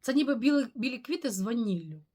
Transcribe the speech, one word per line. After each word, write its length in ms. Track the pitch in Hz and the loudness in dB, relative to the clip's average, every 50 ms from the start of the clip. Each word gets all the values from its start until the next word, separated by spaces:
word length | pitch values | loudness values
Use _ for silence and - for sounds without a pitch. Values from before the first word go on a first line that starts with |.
Це 120 | _ - 262 | _ 2 2
ніби 200 | 285 311 262 285 | 2 4 4 2
білі, 320 | 226 220 277 294 285 277 - _ | 2 4 4 4 4 2 0 _
білі 240 | 262 214 262 254 247 | -6 -4 -4 -4 -6
квіти 320 | - - 320 - - 269 | -6 -6 -6 -2 -2 -4
з 100 | 202 185 | -2 -2
ваніллю. 600 | 190 214 233 240 226 208 190 170 165 160 156 156 151 _ _ | -2 -2 -2 -2 0 0 0 -2 -2 -8 -14 -14 -16 _ _